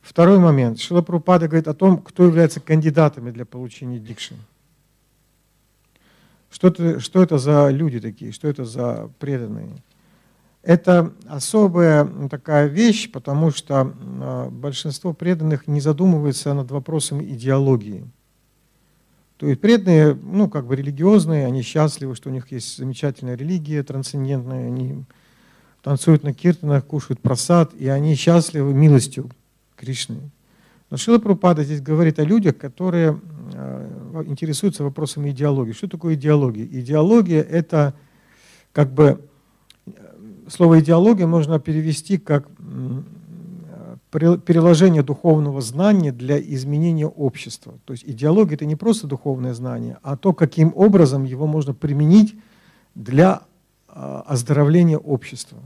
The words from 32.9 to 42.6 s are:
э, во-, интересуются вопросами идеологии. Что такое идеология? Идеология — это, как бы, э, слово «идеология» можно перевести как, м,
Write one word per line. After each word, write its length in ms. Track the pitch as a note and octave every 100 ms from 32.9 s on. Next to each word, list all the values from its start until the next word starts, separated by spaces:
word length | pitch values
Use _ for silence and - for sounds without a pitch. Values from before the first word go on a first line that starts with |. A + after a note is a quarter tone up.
| E3+ D#3+ D3+ D#3+ D3+ -
э, 560 | B2 C3+ B2+ C3 - C3
во-, 100 | D#3+
интересуются 600 | D#3 C3+ D#3+ C#3 G3+ - C#3+
вопросами 460 | C#3 D3+ - C#3+
идеологии. 420 | C3 C#3+ C3+ A2+
Что 160 | A2 G3
такое 240 | E3 E3
идеология? 520 | D#3 D3 D3+ C3 G#2+ A2+
Идеология — 760 | C3 B2 D3+ E3 A#3 F#3 D#3 D3+
это, 420 | D#3+ D#3 D#3+ C#3+ C#3 _ _ _ _ _ _ _
как 220 | - C#3
бы, 260 | C3 D3+ - - _ _ _ _ _ -
э, 60 | - G2 - G#2+ - -
слово 320 | - E3+ D#3+
«идеология» 480 | D3 E3 G#3 G#3 E3+
можно 320 | E3 D3 D#3+
перевести 580 | - D#3 D#3 D3+ - G3
как, 300 | - C#3+ C#3+
м, 440 | _